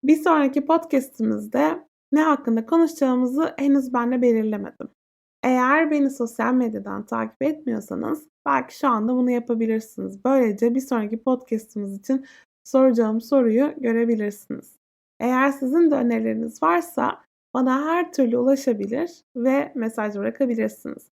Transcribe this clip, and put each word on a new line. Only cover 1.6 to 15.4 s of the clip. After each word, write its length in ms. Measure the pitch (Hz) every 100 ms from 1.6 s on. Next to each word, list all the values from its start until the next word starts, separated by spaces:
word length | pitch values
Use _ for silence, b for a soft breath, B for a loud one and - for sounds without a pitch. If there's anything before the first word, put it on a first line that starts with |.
| 302 320 - _ _
ne 100 | 294
hakkında 440 | 311 285 240 226 226
konuşacağımızı 880 | 330 330 330 269 247 254 262 330 -
henüz 340 | 277 277 254
ben 200 | 247 240
de 100 | 254
belirlemedim. 680 | 240 226 220 208 196 - - _ _ _ _ _
Eğer 480 | 247 254 254 302 320
beni 200 | 302 277
sosyal 440 | 277 233 - 226
medyadan 520 | 254 240 214 202 196 214
takip 360 | 226 220 _
etmiyorsanız 880 | 269 302 - 220 - 92 - 302 - _ -
belki 320 | 269 254 -
şu 100 | 285
anda 260 | 226 214
bunu 160 | 254 247
yapabilirsiniz. 920 | 240 240 226 226 220 220 - 190 196
Böylece 500 | 247 269 233 202 233
bir 60 | 254
sonraki 420 | 262 240 208 226
podcast'imiz 760 | 262 254 254 220 220 214 202 196
için 280 | - 269 269 B B _
soracağım 560 | - 269 262 233 220 220
soruyu 540 | 226 277 233 220 294 302
görebilirsiniz. 1000 | 247 226 233 226 208 202 - - - _ _ _ _ _
Eğer 300 | 240 254